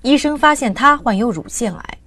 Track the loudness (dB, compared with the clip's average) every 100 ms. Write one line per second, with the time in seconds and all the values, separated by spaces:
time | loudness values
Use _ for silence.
0 | 2 2 0 2 2 2 -2 2 2 2
1 | 0 0 -2 -4 -8 -6 -6 -6 -14 -18